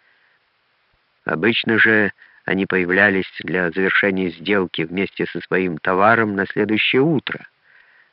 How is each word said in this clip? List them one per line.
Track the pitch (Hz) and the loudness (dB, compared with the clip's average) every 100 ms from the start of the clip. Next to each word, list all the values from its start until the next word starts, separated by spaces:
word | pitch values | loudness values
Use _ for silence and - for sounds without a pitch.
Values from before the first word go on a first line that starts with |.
| _ _ _ _ _ _ _ _ _ _ _ _ - | _ _ _ _ _ _ _ _ _ _ _ _ -6
Обычно | 80 104 117 117 110 | 0 0 0 0 2
же | 113 107 98 - - _ - | 4 4 2 -4 -20 _ -4
они | 95 95 | -2 0
появлялись | 92 87 95 101 95 87 - | 0 2 4 4 2 -2 -8
для | - 90 87 | -6 -2 -2
завершения | 95 95 - 101 95 92 | 0 0 2 0 0 -2
сделки | 80 85 101 90 - | -4 -2 0 0 -4
вместе | 80 92 95 - 87 | -6 -4 -4 -4 -6
со | 87 | -6
своим | - 90 92 80 | -4 -2 -2 -4
товаром | 95 92 104 117 107 98 | -2 2 4 4 2 -2
на | 95 | -2
следующее | 98 104 110 - 127 | -2 0 0 0 2
утро, | 147 147 - - - _ _ _ _ _ _ | 2 0 -4 -10 -16 _ _ _ _ _ _